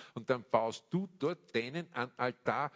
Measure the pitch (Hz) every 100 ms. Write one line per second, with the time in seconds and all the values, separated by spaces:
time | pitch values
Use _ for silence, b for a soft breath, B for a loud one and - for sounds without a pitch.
0 | B - 110 123 - 113 113 - - 180
1 | 196 - 147 175 - 117 120 160 165 123
2 | 123 - 123 - 123 117 147